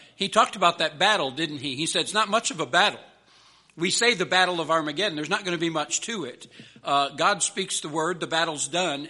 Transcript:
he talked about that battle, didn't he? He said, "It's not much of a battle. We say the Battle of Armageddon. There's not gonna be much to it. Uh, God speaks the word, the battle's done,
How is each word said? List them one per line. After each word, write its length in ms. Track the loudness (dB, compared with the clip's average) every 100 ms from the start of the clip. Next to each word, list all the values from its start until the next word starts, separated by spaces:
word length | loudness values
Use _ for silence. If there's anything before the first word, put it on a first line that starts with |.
| -20
he 140 | -6 2
talked 280 | 4 4 4
about 220 | 2 4
that 200 | 0 2
battle, 320 | 4 4 2
didn't 280 | -2 -4 -4
he? 160 | -6
He 120 | -4 -2
said, 160 | -2
"It's 100 | 0
not 160 | 0 2
much 220 | 2 0
of 100 | -4
a 60 | 0
battle. 340 | 4 4 2 -10 _ _ _ _ _ _
We 140 | -4 -2
say 240 | 2 2
the 140 | 2 2
Battle 340 | 4 4 2
of 100 | 0
Armageddon. 460 | 0 0 -2 -4 -4
There's 140 | -2
not 160 | -2 -2
gonna 100 | -2
be 140 | -2
much 320 | -2 -2 -4
to 220 | -4 -6
it. 220 | -8 -10 -18 -20 -20 -12
Uh, 240 | 0 0 0
God 340 | 0 0 0
speaks 380 | -2 -4 -6 -6
the 80 | -4
word, 320 | -2 -2 -2
the 60 | -2
battle's 420 | 0 0 -2 -4
done, 400 | -2 -2 -2